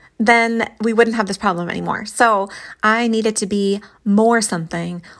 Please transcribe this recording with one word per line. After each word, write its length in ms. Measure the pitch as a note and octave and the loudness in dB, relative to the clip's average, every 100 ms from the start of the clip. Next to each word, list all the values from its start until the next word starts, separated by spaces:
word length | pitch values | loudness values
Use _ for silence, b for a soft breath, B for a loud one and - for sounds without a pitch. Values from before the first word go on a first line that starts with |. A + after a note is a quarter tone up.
| b - | b -2
then 500 | A3+ A#3 A#3 A3+ A3 - | 2 4 4 -2 -4 -4
we 100 | A3+ | -2
wouldn't 240 | A3 A#3 A3+ | 2 2 2
have 100 | G3 | -4
this 120 | G3 | -2
problem 320 | G#3 F3 F3 | -2 -2 -4
anymore. 340 | F3 E3+ - | -6 -6 -6
So 460 | G#3 - A#3+ G3+ G3+ B B B | -6 0 2 2 -2 B B B
I 260 | G#3+ A3+ A#3+ | 0 0 0
needed 260 | A3 A3 A3 | 0 0 -2
to 100 | G3 | -2
be 340 | G3+ G3 G3+ B B | 0 0 -2 B B
more 380 | G#3+ G3+ A3+ A#3 | 0 4 4 2
something, 600 | A3+ F3 D#3+ E3+ E3+ F3 B | 0 -4 -6 -6 -8 -10 B